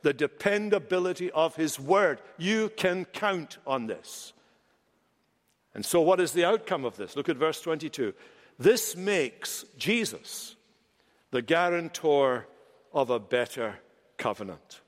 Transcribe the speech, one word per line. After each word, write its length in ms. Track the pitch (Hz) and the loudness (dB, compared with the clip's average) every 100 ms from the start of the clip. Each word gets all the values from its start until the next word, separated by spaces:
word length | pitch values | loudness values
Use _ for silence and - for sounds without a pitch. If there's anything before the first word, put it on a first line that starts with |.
the 100 | 151 | 0
dependability 1160 | 131 147 - 202 208 208 202 143 185 180 175 175 | 0 -2 0 0 0 2 0 2 0 0 -2 -4
of 240 | 156 160 156 | 0 0 0
his 240 | 160 - | -4 -4
word. 400 | 135 190 190 131 - - | 2 4 4 0 -10 -6
You 320 | 175 220 214 | 0 0 0
can 360 | 220 185 180 180 | 0 0 0 -6
count 540 | - 208 185 147 - - | -2 -2 -2 -6 -12 -4
on 180 | 135 113 | -4 -4
this. 480 | 85 - - - _ _ _ _ _ _ _ _ _ _ _ _ _ _ | -8 -10 -16 -18 _ _ _ _ _ _ _ _ _ _ _ _ _ _
And 120 | 107 101 | -12 0
so 160 | 175 | 4
what 180 | 160 185 | 6 4
is 140 | 170 | 4
the 100 | 165 | 2
outcome 400 | 175 214 220 180 | 2 2 0 -4
of 140 | 127 - | -4 -6
this? 180 | 92 135 | -8 -4
Look 140 | 143 | -4
at 80 | 135 | 0
verse 240 | 160 156 | 0 -2
twenty-two. 540 | - 160 156 - 113 - - - _ - | -6 -6 -6 -4 -6 -6 -20 -20 _ 2
This 380 | 139 240 - 170 | 4 4 0 -6
makes 680 | 190 196 131 - - - - - | -2 0 0 -4 -10 -10 -14 -6
Jesus 800 | 147 233 214 85 - - - - _ _ _ _ _ _ _ | -2 0 -2 -8 -14 -14 -14 -20 _ _ _ _ _ _ _
the 140 | 127 | -4
guarantor 1040 | 117 165 175 175 165 - 160 143 135 123 110 - _ _ _ | 2 2 2 0 -4 -2 2 4 4 0 -6 -20 _ _ _
of 200 | 151 127 | -2 0
a 80 | 120 | 0
better 600 | 98 123 117 - 113 98 _ _ _ - | 0 -2 0 -4 -6 -8 _ _ _ -6
covenant. 640 | 120 101 98 82 _ - | -4 -4 -10 -12 _ -20